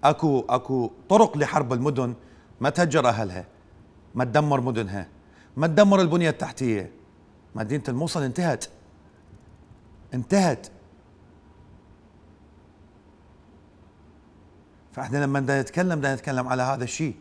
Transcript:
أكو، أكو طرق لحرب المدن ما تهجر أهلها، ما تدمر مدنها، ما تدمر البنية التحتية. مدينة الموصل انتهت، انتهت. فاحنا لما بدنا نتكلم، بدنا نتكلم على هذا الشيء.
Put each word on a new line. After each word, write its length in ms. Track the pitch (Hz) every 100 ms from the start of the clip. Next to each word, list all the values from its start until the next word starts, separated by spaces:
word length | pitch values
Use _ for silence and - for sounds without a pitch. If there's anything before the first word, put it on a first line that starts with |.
أكو، 420 | 139 151 160 135 -
أكو 420 | 127 - 131 117 - -
طرق 280 | 208 226 147
لحرب 360 | 139 156 127
المدن 400 | 123 139 131 123 120 - - - -
ما 80 | 131
تهجر 360 | 160 175 151 127
أهلها، 400 | 110 104 90 87 - - - - - - 120
ما 100 | 123
تدمر 360 | 143 151 143
مدنها، 460 | 123 117 101 98 85 - - - - -
ما 100 | 165
تدمر 340 | 156 208 196
البنية 280 | 180 175 170
التحتية. 640 | 156 - - 127 107 90 - - - - - - -
مدينة 280 | 107 143 127
الموصل 340 | 123 160 170
انتهت، 420 | 135 123 175 123 - - - - - _ - - - - - - - - -
انتهت. 540 | 127 120 196 180 123 - - - - - - - - - - - - - - - - - - - - - _ - - _ _ - - - - - - - _ - - - - - - _ - _
فاحنا 260 | - 127 139
لما 220 | 143 139
بدنا 220 | 131 139
نتكلم، 340 | - - 180 160
بدنا 180 | 139 131
نتكلم 320 | - 131 123
على 140 | 127
هذا 220 | 127 131
الشيء. 320 | 123 - 160 110